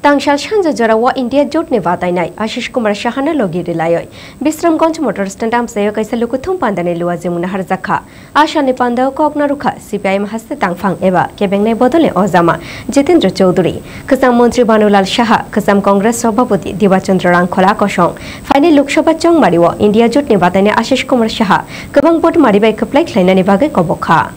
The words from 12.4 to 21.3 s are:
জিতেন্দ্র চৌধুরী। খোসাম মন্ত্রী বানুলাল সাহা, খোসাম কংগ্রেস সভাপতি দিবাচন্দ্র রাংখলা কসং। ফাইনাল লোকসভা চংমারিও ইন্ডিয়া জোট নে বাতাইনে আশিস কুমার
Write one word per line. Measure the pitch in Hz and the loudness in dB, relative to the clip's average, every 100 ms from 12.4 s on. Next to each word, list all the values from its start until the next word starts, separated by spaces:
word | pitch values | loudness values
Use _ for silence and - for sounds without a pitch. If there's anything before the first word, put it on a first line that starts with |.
| 170 - - - - | 2 -2 -6 -12 -2
জিতেন্দ্র | 254 285 349 190 185 | 0 2 2 2 2
চৌধুরী। | 185 180 165 - - - - | 2 2 0 -4 -12 -16 -2
খোসাম | 262 262 240 | 2 2 4
মন্ত্রী | 240 240 226 | 2 2 2
বানুলাল | 220 208 202 190 - | 4 4 2 2 0
সাহা, | 180 220 - | 0 0 0
খোসাম | - 202 202 202 | -4 0 0 2
কংগ্রেস | 202 208 233 | 2 0 0
সভাপতি | 226 214 247 196 - 190 | -2 0 0 -2 -4 -2
দিবাচন্দ্র | 208 185 185 190 180 175 | 2 2 0 0 2 2
রাংখলা | 175 - 185 214 | 0 2 2 2
কসং। | 202 196 170 - - - - | -2 0 -2 -2 -14 -16 0
ফাইনাল | 277 320 294 | 2 4 4
লোকসভা | 277 - 320 320 | 2 0 0 2
চংমারিও | 339 330 208 170 170 - 208 | 2 4 4 4 2 2 2
ইন্ডিয়া | 208 233 | 4 2
জোট | 247 285 | 2 2
নে | 208 | 2
বাতাইনে | 175 190 202 214 | 2 2 2 0
আশিস | 226 262 - | 0 -2 0
কুমার | 254 226 | 0 0